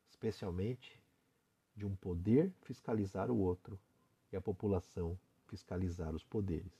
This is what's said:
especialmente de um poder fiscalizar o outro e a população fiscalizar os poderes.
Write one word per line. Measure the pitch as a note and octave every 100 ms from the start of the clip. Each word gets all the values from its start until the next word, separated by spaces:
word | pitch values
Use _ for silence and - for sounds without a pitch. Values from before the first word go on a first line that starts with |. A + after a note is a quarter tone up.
| _
especialmente | - A2+ - G2 F2 G#2+ B2+ - - _ _ _ _ _ _ _ G#2
de | G2+
um | F#2+
poder | F#2 F2 G2 B2+ F#3+ -
fiscalizar | - B2 - A2 G2 G2 A2
o | A#2
outro | F#2 F2+ - G2 - _ _ _ _
e | G2
a |
população | G#2+ F#2+ G#2+ F#2 - F#2+ E2+ F#2 - _ -
fiscalizar | G2+ - F2+ F#2 E2+ D#2+
os | D#2+
poderes. | - A2 F#2 D#2 F2+